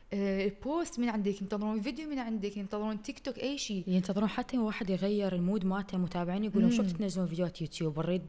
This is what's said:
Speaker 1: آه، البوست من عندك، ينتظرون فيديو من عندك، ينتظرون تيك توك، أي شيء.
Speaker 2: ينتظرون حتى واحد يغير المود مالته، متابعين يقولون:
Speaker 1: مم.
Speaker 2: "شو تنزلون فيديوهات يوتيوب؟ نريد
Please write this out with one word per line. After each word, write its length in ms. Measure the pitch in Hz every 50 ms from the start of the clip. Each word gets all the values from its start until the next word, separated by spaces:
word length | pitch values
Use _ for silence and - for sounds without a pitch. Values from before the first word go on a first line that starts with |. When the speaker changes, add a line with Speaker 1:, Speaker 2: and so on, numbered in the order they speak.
| - - -
Speaker 1:
آه، 320 | 202 202 196 196 196 190
البوست 540 | 208 196 - - 254 302 339 339 - - 240
من 100 | 240 240
عندك، 320 | 220 214 196 202 196 202
ينتظرون 400 | 202 190 214 202 208 214 220 220
فيديو 280 | 202 277 233 277 320 302
من 100 | 294 262
عندك، 380 | 240 226 226 214 190 208 202
ينتظرون 440 | 208 196 190 - 208 214 220 214 208
تيك 180 | 214 - 269 -
توك، 200 | - 285 240 -
أي 180 | - 262 285
شيء. 260 | 269 - - 208 185 175
Speaker 2:
ينتظرون 420 | 190 185 185 180 - 190 202 220 202
حتى 280 | - - 247 - -
واحد 320 | 254 220 214 208 - 196 180
يغير 460 | 190 180 190 202 208 208 202 190 185
المود 300 | 175 175 180 208 214 180
مالته، 320 | 190 185 202 196 - -
متابعين 460 | 185 180 165 - 175 175 170 180 202 214
يقولون: 260 | 214 175 196 220 240
Speaker 1:
مم. 60 | 240
Speaker 2:
"شو 80 | 226 208
تنزلون 440 | 190 175 160 214 190 165 190 185
فيديوهات 340 | 165 165 165 180 160 - -
يوتيوب؟ 380 | 165 151 - - 165 156 143 151
نريد 220 | 165 170 180 185 151